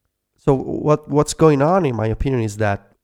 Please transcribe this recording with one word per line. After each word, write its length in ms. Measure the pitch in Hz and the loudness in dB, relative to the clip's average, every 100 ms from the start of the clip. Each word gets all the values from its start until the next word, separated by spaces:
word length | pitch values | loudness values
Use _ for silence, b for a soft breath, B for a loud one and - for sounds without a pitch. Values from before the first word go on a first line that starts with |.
| _ _ _ _ | _ _ _ _
so 160 | - | -2
what, 560 | 131 - - 151 151 - | -2 -2 -4 0 -2 0
what's 240 | 143 147 | -2 -2
going 300 | - 160 143 | 2 4 4
on, 240 | 147 190 156 | 2 2 0
in 80 | 113 | -2
my 100 | 110 | -2
opinion, 380 | 107 139 127 | -2 -2 -2
is 140 | 110 104 | -2 -2
that 340 | 104 101 - _ | -2 -4 -8 _